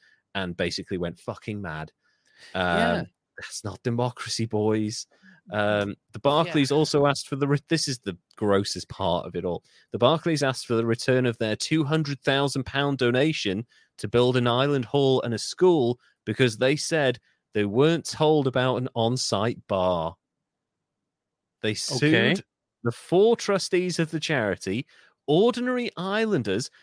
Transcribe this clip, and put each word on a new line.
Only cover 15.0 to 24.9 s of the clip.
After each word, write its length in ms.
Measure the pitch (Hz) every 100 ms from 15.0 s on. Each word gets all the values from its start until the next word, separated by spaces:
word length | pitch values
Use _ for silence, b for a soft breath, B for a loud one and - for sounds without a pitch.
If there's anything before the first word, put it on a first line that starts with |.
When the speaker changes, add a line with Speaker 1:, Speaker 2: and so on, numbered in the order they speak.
| 135 131
Speaker 1:
and 100 | -
a 40 | 113
school 600 | - - 185 165 120 123 _ _ -
because 320 | 110 127 107
they 180 | 127 147
said 420 | - 165 139 120 _ _ _
they 100 | 107
weren't 400 | 104 107 151 165
told 420 | - - 156 156 135
about 300 | 127 127 123
an 120 | 123
on-site 720 | - 113 127 - 104 110 - -
bar. 500 | 98 92 87 82 82 _ _ _ _ _ _ _ _ _ _ _ _ _ _
They 80 | 110
Speaker 2:
Okay. 40 |
Speaker 1:
sued 680 | 110 - 135 147 156 120 185 - _ _ _
the 80 | 117
four 440 | - - 170 214 233
trustees 640 | - 196 - 185 180 165
of 120 | 160
the 100 | 160
charity, 640 | - 151 107 90 - 104 -